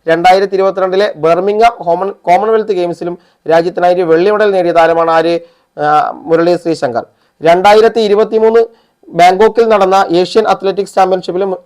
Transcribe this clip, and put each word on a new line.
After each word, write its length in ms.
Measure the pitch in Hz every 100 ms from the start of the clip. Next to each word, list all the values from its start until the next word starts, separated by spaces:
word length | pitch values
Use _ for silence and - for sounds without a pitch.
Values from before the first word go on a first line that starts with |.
| 165
രണ്ടായിരത്തി 460 | 165 180 190 196
ഇരുപത്തിരണ്ടിലെ 600 | 190 190 190 185 185 208 151
ബർമിംഗ്ഹാം 680 | 156 170 196 208 233 -
ഹോമൺ-, 300 | 170 170 196 196
കോമൺവെൽത്ത് 500 | - 180 214 220 214
ഗെയിംസിലും 460 | 185 175 160 175 175 _ _ 143
രാജ്യത്തിനായി 460 | 165 170 175 175 180
ഒരു 60 |
വെള്ളി 300 | 170 160 196
മെഡൽ 200 | 208 208
നേടിയ 200 | 190 170
താരമാണ് 400 | 165 165 165 165
ആര്? 280 | 165 165 170 - _ _ -
ആ, 280 | 147 151 -
മുരളി 440 | - 160 165 170 170
ശ്രീശങ്കർ. 500 | 170 156 135 117 - _ _ _
രണ്ടായിരത്തി 580 | 156 175 202 214 220 226
ഇരുപത്തിമൂന്ന് 680 | 208 202 220 220 220 226 226 _ _ _ _
ബാങ്കോക്കിൽ 580 | 165 175 185 220 220 226
നടന്ന 380 | 208 190 190 190
ഏഷ്യൻ 360 | 170 180 - 214
അത്ലറ്റിക്സ് 480 | 190 190 190 190 -
ചാമ്പ്യൻഷിപ്പിലും 600 | 185 185 180 180 196 180